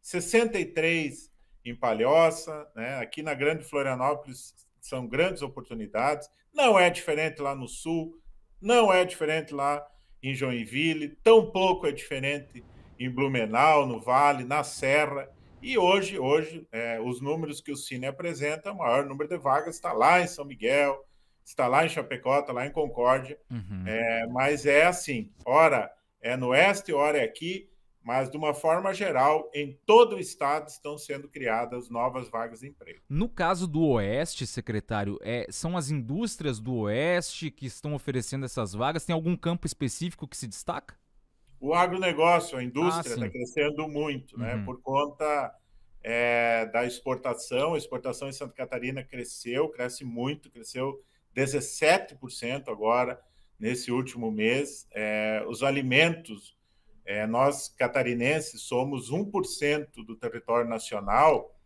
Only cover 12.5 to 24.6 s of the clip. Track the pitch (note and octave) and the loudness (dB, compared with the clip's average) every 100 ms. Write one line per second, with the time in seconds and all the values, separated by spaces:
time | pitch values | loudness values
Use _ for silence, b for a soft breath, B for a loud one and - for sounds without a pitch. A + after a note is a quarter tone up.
12.5 | A#2+ - b b - B2+ B2 C#3 B2+ A2 | -20 -20 b b -8 -6 -2 0 0 2
13.5 | A2+ D3 D3+ C3+ A2+ A#2 B2+ C#3+ C3+ B2+ | 4 6 6 4 -2 0 4 4 2 -2
14.5 | D3+ C#3+ - C3+ C#3+ D3+ C#3 C3+ _ b | -2 -4 -4 2 2 2 -4 -10 _ b
15.5 | - B3 B3+ F3+ G3 F#3+ F#3+ C3 D3+ D#3 | -16 -2 2 4 4 2 -2 2 2 2
16.5 | D#3+ - A2+ A#2 A2+ B2 B2 C#3 D#3+ D#3 | -10 -10 -6 -4 -4 -4 -4 -4 -4 -6
17.5 | C#3 - C#3 - B2+ C3+ C3+ E3+ C#3 D3 | -10 -10 -10 -8 -8 -8 -6 -8 -4 -4
18.5 | D#3 G3 G3 C#3 B2 C#3 C3+ D3+ E3+ C#3 | -4 -8 -4 2 2 2 -6 -6 -4 2
19.5 | B2+ E3+ - F3 A2 C3 F3+ F3 - C#3+ | 0 0 -8 -6 4 6 6 4 -4 -12
20.5 | A#2 A2 C#3 C#3+ C#3 - _ _ _ - | -4 0 2 2 0 -10 _ _ _ -14
21.5 | - B2 C#3 E3 E3 B2+ B2 B2+ C#3 C#3+ | -2 4 4 4 0 -6 -6 2 0 0
22.5 | B2 C#3 D#3+ D3 A2+ A#2+ C3 B2+ D3 _ | -4 -4 -4 -4 2 4 4 0 -14 _
23.5 | A#2+ G2 G2 F#2 A2 A#2 A2+ A#2 B2 C#3 | -10 -8 -8 -4 -2 0 0 -2 0 0
24.5 | D3 | 2